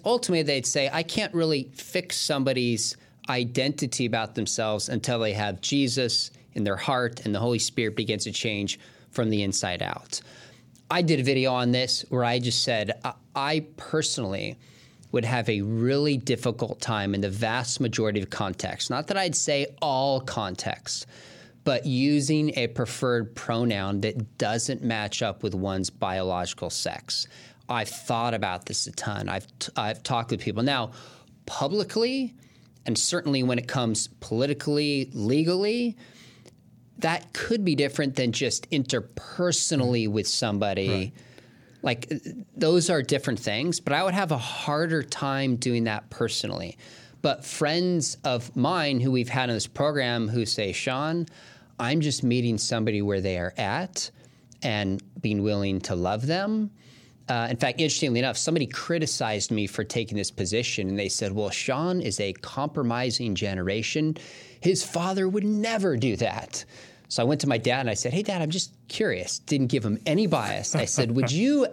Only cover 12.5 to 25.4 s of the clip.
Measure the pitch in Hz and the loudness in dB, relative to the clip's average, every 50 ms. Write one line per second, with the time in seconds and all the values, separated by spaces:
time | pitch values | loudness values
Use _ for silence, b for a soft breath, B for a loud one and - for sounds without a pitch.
12.5 | 113 - - 131 117 107 104 104 - - - 127 - - - - - 143 135 147 | 0 0 2 2 2 0 0 -2 -2 -4 -4 -6 -8 -8 -16 -8 -4 -2 0 0
13.5 | 156 156 156 - - - - - - 156 151 - - 139 113 95 98 95 104 107 | 0 0 -2 -4 -12 -16 -8 -2 -2 0 0 0 -2 -2 -2 -4 -2 -4 -4 -6
14.5 | - b b b b b b b b b b b - 123 110 113 127 120 107 120 | -8 b b b b b b b b b b b -2 0 0 2 0 0 0 0
15.5 | 107 101 98 107 113 113 117 127 139 143 147 151 139 123 - - 120 - - 123 | 0 0 0 0 0 0 2 2 2 2 2 2 0 0 0 0 -2 0 0 -2
16.5 | 110 - 120 104 - - - 120 110 104 98 101 101 98 101 98 98 107 113 110 | -2 0 -4 -4 -4 -4 -4 -2 0 0 0 0 0 0 0 -2 0 0 0 0
17.5 | 117 131 123 - - - 131 110 - - 110 107 101 104 95 - - - 107 95 | 0 0 -2 -2 -2 -2 -2 -2 0 0 0 0 0 0 -2 -4 -4 -4 -4 -4
18.5 | 92 - - - - - - - 123 139 156 - 190 196 190 175 - - - 156 | -4 -4 -6 -6 -6 -6 -6 -4 -4 -4 -2 -2 -2 0 0 0 0 0 0 2
19.5 | 147 139 139 - - - 160 147 131 131 135 139 135 127 135 - - 120 104 92 | 2 0 0 -2 -4 -4 -2 0 2 2 2 2 2 0 -2 -2 -4 -4 -2 -4
20.5 | 92 - - - - - - - - - - B B B B B B B B B | -4 -4 -4 -6 -6 -6 -8 -8 -8 -8 -8 B B B B B B B B B
21.5 | B B - 147 127 - - 147 127 123 139 143 147 147 131 143 156 156 151 151 | B B 0 0 2 2 2 0 2 2 4 4 4 4 4 4 2 4 2 2
22.5 | 147 135 120 120 - - 120 - - - 139 123 120 117 107 117 - - - - | 2 0 -2 0 0 -2 -4 -4 -2 0 2 2 2 2 0 -2 -6 -6 -4 0
23.5 | 117 117 123 120 104 98 95 98 101 101 107 107 - - 107 - - - 120 104 | 0 2 2 2 2 2 0 0 0 0 0 0 -2 -2 -6 -6 -4 -2 -2 0
24.5 | 113 117 - - 127 - 135 117 113 107 104 101 - - 117 104 95 - | 0 0 -2 -2 -4 -2 -2 -2 0 0 -2 -4 -2 -2 -2 -2 -2 -2